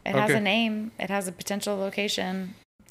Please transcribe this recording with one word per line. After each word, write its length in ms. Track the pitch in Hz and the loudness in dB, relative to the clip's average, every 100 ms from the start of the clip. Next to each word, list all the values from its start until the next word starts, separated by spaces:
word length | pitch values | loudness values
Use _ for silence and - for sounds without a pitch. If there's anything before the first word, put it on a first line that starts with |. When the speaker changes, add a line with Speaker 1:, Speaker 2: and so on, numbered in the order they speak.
| - | 0
Speaker 1:
It 80 | 135 | 2
has 140 | - | 4
Speaker 2:
Okay. 80 | 147 | 4
Speaker 1:
a 40 | |
name. 500 | 208 220 226 214 220 - | 4 4 2 0 -4 -6
It 100 | 190 | -4
has 180 | 202 185 | -2 -4
a 40 | |
potential 440 | 175 - 202 208 202 | -6 -4 -4 -2 -2
location. 760 | 190 - 202 - 92 95 92 - _ _ - | -2 -2 -2 0 -2 -4 -6 -12 _ _ -16